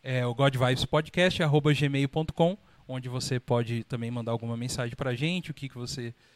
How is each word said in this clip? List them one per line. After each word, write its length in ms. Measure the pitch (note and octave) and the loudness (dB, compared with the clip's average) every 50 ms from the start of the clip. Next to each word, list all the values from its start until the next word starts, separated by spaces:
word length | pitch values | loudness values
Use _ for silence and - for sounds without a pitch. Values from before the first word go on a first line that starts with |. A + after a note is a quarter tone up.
é 240 | - C3 B2+ B2+ B2 | -6 -2 -2 0 0
o 80 | B2 A#2 | -2 2
godvibespodcast 1080 | A#2+ C#3 C#3 C3 B2 C3 B2 C3 B2+ - - - D3+ D#3 - - F3 F3+ F#3 F3 - E3+ | 4 4 4 4 4 2 2 4 2 0 2 2 0 0 2 2 2 4 4 4 2 2
arroba 300 | D3 C#3+ D3+ C#3+ D#3 D3 | 4 4 4 6 4 4
gmail 340 | C3+ D3+ C#3 C#3 C#3 C#3 | 4 2 0 2 2 0
ponto 260 | C3+ - D#3+ D#3+ - - | 0 0 -2 -4 -2 2
com, 240 | - E3 F3 G3 - _ _ _ _ _ | 2 2 2 2 -2 _ _ _ _ _
onde 220 | - C3 B2+ B2 B2+ | -10 -8 -8 -6 -6
você 280 | B2 B2+ B2 - C3+ | -6 -6 -2 -2 -2
pode 460 | B2 _ - B2 A#2 A#2 A2 A#2 A#2 A2 | -2 _ 2 2 2 2 0 -2 -4 -4
também 260 | _ C3 A#2 A#2 A#2 | _ -6 -6 -6 -6
mandar 220 | A#2+ A#2+ A2+ A2+ | -6 -4 -4 -4
alguma 240 | A#2 A2+ A2+ A#2 A#2 | -4 -4 -4 -6 -6
mensagem 400 | A#2 A#2+ B2 - - B2 A#2+ A#2 | -4 -4 -6 -4 -4 -4 -6 -6
pra 180 | - B2+ C3 B2 | -4 -4 -4 -2
gente, 380 | A#2 D3 D#3+ F3+ F3+ - - | 0 0 -2 -2 -2 -4 -8
o 20 | C#3+ | -10
que 140 | - C3+ | -10 -10
que 80 | C3+ - | -10 -10
você, 360 | B2 B2 B2 - C3 A#2+ A#2 A#2+ _ _ _ _ | -10 -10 -8 -8 -8 -8 -10 -10 _ _ _ _